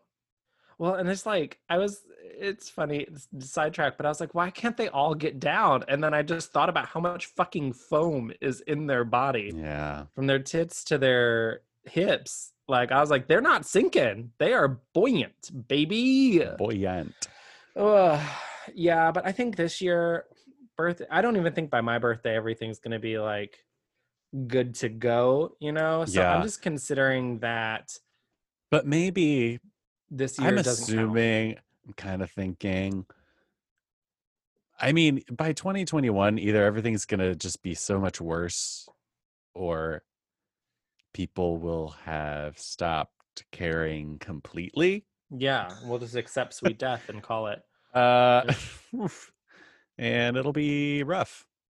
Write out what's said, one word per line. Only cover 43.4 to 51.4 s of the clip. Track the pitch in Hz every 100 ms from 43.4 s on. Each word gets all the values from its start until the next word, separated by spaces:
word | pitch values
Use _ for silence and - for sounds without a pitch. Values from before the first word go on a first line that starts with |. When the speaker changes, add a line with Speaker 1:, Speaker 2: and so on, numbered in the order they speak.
| -
Speaker 2:
caring | - 85 82 80 78 76 73
completely. | - 76 - - 90 139 175 196 - _ _
Speaker 1:
Yeah, | 135 135 131 92 101
we'll | 120 120
just | 117
accept | 120 113 - 123
sweet | - 117 113
death | 131 120 -
and | 104
call | - 113 107
it. | 104 _ _ _
Speaker 2:
Uh, | 123 123 123 123 123 - - - - _
Speaker 1:
Yeah. | 247 196 - - _ _ _
Speaker 2:
<laughs> | - _ _ -
and | 117 120 120 123
it'll | 135
be | 151 147 143 147 143
rough. | 139 185 - -